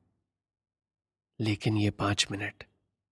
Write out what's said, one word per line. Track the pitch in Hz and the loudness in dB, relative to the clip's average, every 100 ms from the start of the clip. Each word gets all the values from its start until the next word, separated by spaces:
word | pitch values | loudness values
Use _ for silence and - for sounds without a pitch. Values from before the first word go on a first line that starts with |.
| _ _ _ _ _ _ _ _ _ _ _ _ _ - | _ _ _ _ _ _ _ _ _ _ _ _ _ -4
लेकिन | 107 104 - 107 | -2 0 2 2
ये | 104 | 2
पाँच | - 101 104 - | 2 0 0 -2
मिनट | 98 107 - - _ _ _ _ | -4 -8 -10 -20 _ _ _ _